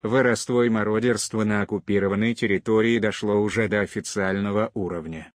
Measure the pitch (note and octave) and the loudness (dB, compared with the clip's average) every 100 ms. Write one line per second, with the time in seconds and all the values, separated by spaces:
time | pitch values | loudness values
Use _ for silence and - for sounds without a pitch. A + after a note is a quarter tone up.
0 | G#2+ B2+ B2 A2 - B2 A#2+ A2 G#2 G#2+ | 0 2 4 2 0 2 2 2 2 0
1 | A#2+ G#2+ - A2 G#2+ G#2 G2 G2+ - G2+ | 2 0 -2 -2 0 0 -2 -4 -2 0
2 | G2 G2+ A2+ A2+ A2 F#2+ - A2 A2+ A#2 | 2 0 0 0 0 0 2 2 4 2
3 | G#2+ - G#2 G#2 G#2 F#2 G#2+ G#2 G2 G#2 | 0 -2 0 0 0 0 0 0 -2 -4
4 | - G#2 F#2+ G2 G2+ G#2 A2 - F2+ F2 | -6 -4 -2 -2 -2 0 -2 -4 -6 -6
5 | D#2+ D#2+ D#2 | -8 -12 -14